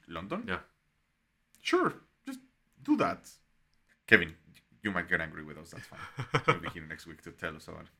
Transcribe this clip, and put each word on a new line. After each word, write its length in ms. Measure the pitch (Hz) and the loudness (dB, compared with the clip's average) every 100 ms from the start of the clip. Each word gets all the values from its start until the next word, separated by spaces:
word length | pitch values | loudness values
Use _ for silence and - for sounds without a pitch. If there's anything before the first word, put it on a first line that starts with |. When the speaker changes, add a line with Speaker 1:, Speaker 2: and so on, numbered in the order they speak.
| - | -12
Speaker 1:
London. 360 | 82 95 185 226 | -10 -6 -6 -4
Speaker 2:
Yeah. 120 | 87 - _ _ _ _ _ _ _ _ - | -6 -8 _ _ _ _ _ _ _ _ -10
Speaker 1:
Sure, 300 | - 359 339 - - _ | 2 4 2 0 -16 _
just 140 | - 262 - _ _ - | -14 -14 -16 _ _ -6
do 140 | 131 302 | 0 4
that. 320 | 95 87 - - _ _ _ _ _ _ - | 2 0 -10 -20 _ _ _ _ _ _ 8
Kevin, 280 | 104 82 80 - - _ _ | 8 8 -4 -20 -20 _ _
you 80 | 104 | -4
might 160 | 90 82 | -2 0
get 120 | 87 | 0
angry 220 | 80 78 | 0 -8
with 140 | 78 76 | -12 -14
us, 120 | 78 | -16
that's 140 | - - | -16 -16
fine. 560 | - - - - - | -14 -14 -10 -2 0
Speaker 2:
<laughs> 40 | - | 2
Speaker 1:
We'll 120 | 87 | 2
be 80 | 82 | 0
here 140 | 85 78 | -8 -10
next 180 | 80 82 | -12 -14
week 160 | 78 | -14
to 80 | 85 | -16
tell 240 | - 82 76 | -8 -8 -8
us 100 | - | -14
about, 180 | 80 80 _ | -16 -16 _